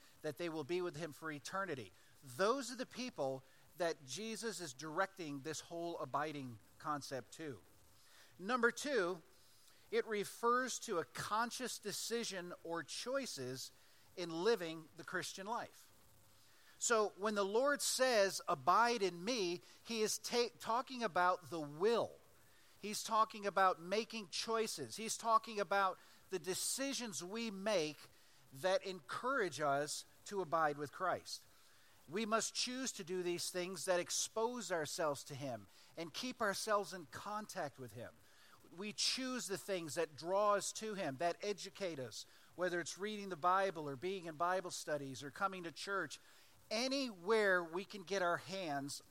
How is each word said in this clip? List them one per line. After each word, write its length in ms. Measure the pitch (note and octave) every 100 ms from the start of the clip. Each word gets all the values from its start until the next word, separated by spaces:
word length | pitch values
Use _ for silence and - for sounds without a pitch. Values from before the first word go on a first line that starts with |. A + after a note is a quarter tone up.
| - -
that 140 | D#3 C#3+
they 120 | F3
will 140 | D#3+
be 180 | C#3+ F3
with 140 | F3 D3
him 180 | E3
for 180 | C#3 D#3+
eternity. 600 | D3 - F#3+ F#3+ C#3 G2 - - - C#3 B2
Those 340 | G3 C4+ A#3
are 60 | B3
the 80 | -
people 580 | - B3 - C#3 C3 - - - -
that 160 | E3+ D#3 C3+
Jesus 520 | C#3 A3 A3 A3+ E3+
is 140 | E3
directing 680 | B2+ D#3 D#3 F#3+ - D#3+ C#3+
this 160 | C3+ D3+
whole 400 | - E3+ E3+ E3
abiding 560 | D3+ C#3 D#3 D3 C3 A2+ - -
concept 580 | - D3 - C3 A#2+ -
to. 200 | D#3+ A2+ - - - - - - - -
Number 320 | F#3 B3 A#3
two, 480 | A3+ C#4+ C4 F3 F3+ - - - - - - -
it 160 | - -
refers 720 | G#3 F#3+ - A#3 B3 B3+ -
to 180 | - F3+
a 80 | D3+
conscious 640 | - - G#3+ A#3+ - B3 -
decision 760 | G#3+ E3 - A3+ A3 F#3+ F3 E3
or 180 | E3 E3
choices 920 | D#3 - A#3+ C4+ B3+ - B2+ C3 - - - - - -
in 280 | F3 E3
living 360 | G3 A3+ E3+ E3 D#3 -
the 60 |
Christian 420 | - - D3 - G3
life. 400 | A#3 - - - - - - - - - - - -
So 320 | - A3+ G#3 -
when 160 | G#3 G#3
the 80 |
Lord 380 | G3 G#3+ C#4 C#4+
says, 600 | - - C4 A#3 G3 D#3+ -
"Abide 560 | E3+ C3 F#3+ A#3+ A#3+
in 200 | G3 F3
me," 380 | F3+ C4 F3 F3 - -
he 180 | - A3+
is 160 | G#3+ -
ta-, 320 | - B3 A#3+ -
talking 440 | - A3+ C4 B3+
about 480 | A3+ E3 F3+ F3+ C3
the 80 | E3
will. 500 | D3 D3 G3+ A#3 C3+ - - - - - - -
He's 240 | G3+ G#3
talking 420 | - A3 A3 A3 G3+
about 340 | G3 F#3+ F3
making 500 | E3+ G3+ A3+ A3+ F#3
choices. 640 | - - A3+ A3 - B2 A2
He's 220 | A3 -
talking 420 | A3+ A3 - G#3+
about 380 | F#3+ G3 F#3+ F3 - - -
the 80 | F#3
decisions 840 | E3+ F3+ - - C4+ A#3+ A#3+ E3
we 280 | F3 A3 A#3
make 460 | F#3+ G3 G3+ D3+ D3 - - - - - C3+
that 220 | F3+ F#3 F#3
encourage 720 | F#3 - - A#3+ C#4 F#3 C3+
us 420 | D3+ C#3 D3 - - - -
to 160 | G3+
abide 380 | E3+ D#3+ D#3 D3
with 120 | D3
Christ. 500 | - F#3 B2+ E2+ - - - - - - - -
We 160 | E3 A3
must 280 | A3 -
choose 400 | - - B3 C4+
to 100 | -
do 180 | F3 F#3
these 280 | F3 F3 -
things 360 | F3+ F3+ F#3 E3
that 140 | F3+
expose 720 | E3+ - - - A3+ B3 F3
ourselves 540 | F3 D3 - D#3+ C#3 -
to 100 | C#3
him 320 | C#3 A2+ G2+ - - -
and 160 | E3+
keep 280 | - B3+ B3+
ourselves 520 | G#3+ F#3+ - G#3 F3+
in 120 | F#3 D3+
contact 680 | - G3+ G#3 G#3+ - D3+ -
with 140 | B2
him. 160 | A2+ G2 - - - - - - E3
We 160 | G#3
choose 540 | - - - C4 B3+ F#3+
the 100 | F#3+
things 380 | - F#3+ E3 C#3
that 200 | D#3+ C#3+
draw 380 | E3 G3 G#3
us 180 | G3+ -
to 200 | - A3
him, 240 | G3 E3+ C3
that 160 | F3 E3+
educate 580 | G#3 F#3+ F#3+ - G3 D3+
us, 260 | B2 - - - - -
whether 240 | F3+ F3
it's 180 | E3+ -
reading 320 | G#3 G#3+ G3
the 60 | F3
Bible 540 | F3 F#3 F#3+ E3 D3
or 80 | C3+
being 280 | F3+ G3 E3+
in 100 | D3+
Bible 360 | E3+ F#3 F3+
studies 500 | - - D3+ C#3 B2+
or 100 | C#3+
coming 320 | - G3 F#3+
to 80 | E3
church. 480 | C#3+ - G3 D#3+ - - - - - -
Anywhere 880 | G#3+ C4 C4+ C4 F#3+ E3+ A3+ G#3 F3+
we 200 | E3+ E3+
can 200 | G3 G3+
get 180 | D#3+ G3
our 160 | F3 E3+
hands 640 | - F#3+ F3 C#3+ C#3 - -